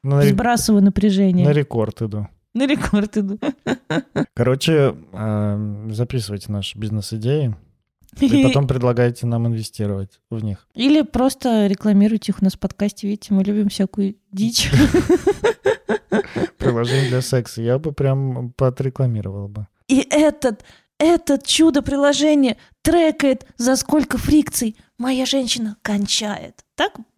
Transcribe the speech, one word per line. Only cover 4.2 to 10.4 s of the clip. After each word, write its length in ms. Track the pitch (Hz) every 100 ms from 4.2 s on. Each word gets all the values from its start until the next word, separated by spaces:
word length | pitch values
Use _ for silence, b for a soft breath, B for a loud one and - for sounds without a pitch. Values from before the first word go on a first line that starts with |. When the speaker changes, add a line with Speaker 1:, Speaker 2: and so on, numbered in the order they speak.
| - -
Speaker 1:
Короче, 600 | 123 135 - 156 135 69 71
эм, 800 | 95 107 107 104 104 107 101 110
записывайте 580 | 107 120 131 101 101 -
наши 260 | 104 98 -
бизнес-идеи 800 | 107 107 98 110 113 147 135 101 _ _ _ _ _ -
и 240 | 269 277
Speaker 2:
<laughs> 40 | 269
Speaker 1:
потом 200 | 247 135
предлагайте 580 | 127 123 120 123 120 120
нам 200 | 117 117
инвестировать 720 | 113 110 - 104 98 98 _ _
в 120 | 113